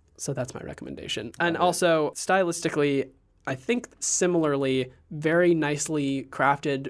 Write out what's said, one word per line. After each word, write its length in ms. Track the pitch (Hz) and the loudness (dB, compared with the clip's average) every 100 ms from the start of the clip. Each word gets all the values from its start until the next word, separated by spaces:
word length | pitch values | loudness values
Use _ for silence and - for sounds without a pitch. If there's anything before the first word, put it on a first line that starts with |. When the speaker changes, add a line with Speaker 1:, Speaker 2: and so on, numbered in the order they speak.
| _ - | _ -10
Speaker 1:
So 160 | - | -8
that's 200 | 135 123 | -6 -6
my 80 | - | -8
recommendation. 680 | - - - - - - 110 | -12 -12 -12 -12 -8 -8 -8
Speaker 2:
Love 60 | - | -2
Speaker 1:
And 160 | 170 165 | -2 2
Speaker 2:
it. 40 | |
Speaker 1:
also, 500 | 180 170 180 160 151 | 2 2 2 2 0
stylistically, 1000 | - - 190 175 165 160 156 143 139 135 _ _ _ - | -4 0 2 2 -2 -2 0 2 0 -2 _ _ _ -10
I 80 | 131 | -8
think 320 | - 240 - _ | -2 -2 -4 _
similarly, 920 | - - 180 170 156 139 135 131 127 - _ | -4 0 2 2 2 2 2 0 -2 -8 _
very 460 | 156 156 170 175 165 | -4 2 4 4 4
nicely 720 | 147 147 - 151 139 135 - | 2 -2 -2 -2 0 -2 -6
crafted, 600 | - 139 143 151 139 135 | 0 2 2 0 -2 -4